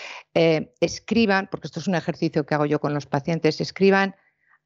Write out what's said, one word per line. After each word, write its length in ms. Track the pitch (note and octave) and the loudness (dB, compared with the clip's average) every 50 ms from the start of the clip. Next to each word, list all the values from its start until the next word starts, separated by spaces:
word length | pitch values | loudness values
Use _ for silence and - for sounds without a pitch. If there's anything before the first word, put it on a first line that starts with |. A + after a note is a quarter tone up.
| - - - - - _ _ | -16 -16 -18 -18 -20 _ _
eh, 380 | - E3 E3 D#3+ D#3 - - _ _ | 2 4 4 4 2 0 -6 _ _
escriban, 680 | - G3+ G3+ - - - A3 A3+ A#3 G3+ G3 F#3+ F#3+ - | -4 -4 -4 -8 -8 -2 0 2 2 4 2 0 0 -2
porque 160 | - D3+ - | -8 -12 -12
esto 140 | - - F3 | -12 -12 -8
es 60 | D3 | -4
un 100 | G3 F#3+ | -2 -2
ejercicio 500 | E3 - - D3+ - - D#3+ - F3 C#3+ | -2 -2 -4 -4 -4 -4 -2 -2 -2 -2
que 80 | - D#3 | -2 -2
hago 120 | D3 D3+ | -2 0
yo 140 | D3 D3+ D3+ | 0 0 -2
con 140 | - D3 D3 | -2 -2 -4
los 120 | D3 C#3 | -4 -4
pacientes, 540 | - - C#3+ - - E3+ E3 - D#3 D#3 - | -4 -4 -4 -2 -2 -4 0 0 0 0 0
escriban 560 | E3 - - - F#3+ G3 F#3+ G3 G3 G3 F#3 _ _ _ _ _ _ _ _ _ _ | -4 -8 -2 2 4 4 4 4 2 0 -4 _ _ _ _ _ _ _ _ _ _